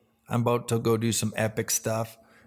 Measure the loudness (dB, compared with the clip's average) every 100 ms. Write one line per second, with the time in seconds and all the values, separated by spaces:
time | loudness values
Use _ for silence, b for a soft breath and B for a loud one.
0 | _ _ -4 0 2 2 2 0 2 2
1 | 2 0 -2 -2 -2 -2 -2 -2 -2 -4
2 | -6 -10 B B